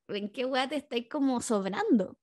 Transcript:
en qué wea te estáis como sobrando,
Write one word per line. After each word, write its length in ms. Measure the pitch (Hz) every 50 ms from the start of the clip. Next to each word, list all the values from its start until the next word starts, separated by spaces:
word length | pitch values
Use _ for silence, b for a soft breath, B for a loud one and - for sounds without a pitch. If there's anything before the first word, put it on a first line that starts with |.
| _ -
en 240 | - 202 202 202
qué 140 | - 277 247
wea 220 | 262 277 254 262 262
te 60 | 311 285
estáis 300 | 269 - 254 240 240 -
como 320 | - 302 277 269 254 233
sobrando, 760 | - - 233 202 190 196 190 392 415 453 330 220 180 - - -